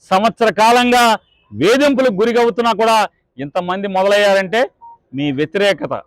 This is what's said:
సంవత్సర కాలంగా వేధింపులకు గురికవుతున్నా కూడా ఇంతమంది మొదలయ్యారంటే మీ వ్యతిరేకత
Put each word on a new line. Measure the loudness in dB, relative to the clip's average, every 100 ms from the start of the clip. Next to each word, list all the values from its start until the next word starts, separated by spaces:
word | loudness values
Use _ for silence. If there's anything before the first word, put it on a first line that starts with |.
| _
సంవత్సర | -2 -2 0 -2 2
కాలంగా | 2 4 2 2 2 0 _ _ _
వేధింపులకు | -2 0 2 2 2 0 0
గురికవుతున్నా | -2 0 0 0 -2 0
కూడా | 0 2 0 _ _ _
ఇంతమంది | -8 -6 -6 -6 -4 -2
మొదలయ్యారంటే | 2 2 2 2 0 -2 -2 _ -20 -20 _ -6
మీ | -6 -4
వ్యతిరేకత | -4 0 -2 -2 -6 -10